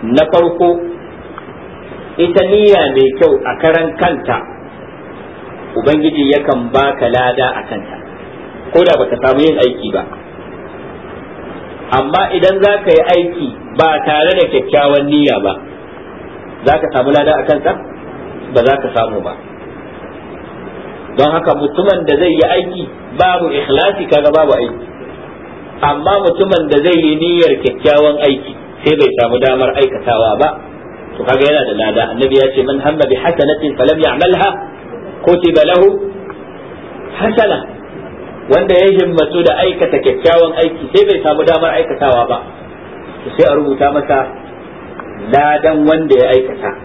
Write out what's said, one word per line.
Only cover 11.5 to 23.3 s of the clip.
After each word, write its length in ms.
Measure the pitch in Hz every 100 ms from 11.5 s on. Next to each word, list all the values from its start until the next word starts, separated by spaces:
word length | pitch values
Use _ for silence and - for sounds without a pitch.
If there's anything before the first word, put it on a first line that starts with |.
| - - - -
Amma 400 | 131 135 170 190
idan 280 | 185 180 190
za 160 | 202 202
ka 80 | 190
yi 120 | 160
aiki 440 | 170 175 175 170 139 110 -
ba 160 | 120 160 151
tare 320 | 151 151 160
da 120 | 185 165
kyakkyawan 580 | 135 127 147 143 143 143
niyya 320 | 147 143 107
ba, 120 | 98 92 - - - - - - - - - -
za 140 | 123 156
ka 100 | 156
samu 200 | 135 127
lada 240 | 147 143
a 100 | 151 -
kansa? 240 | 147 - 147 - - - - - - -
Ba 120 | 123
za 140 | 120 139
ka 120 | -
samu 260 | 117 110 104
ba. 120 | 90 - - - - - - - - - - - - - - - - - -
Don 180 | - 147
haka 280 | 160 165 143
mutumin 480 | 143 160 196 180 156
da 80 | 143
zai 160 | 175
yi 120 | 160 -
aiki 380 | 185 180 180 160 - -
babu 360 | 131 180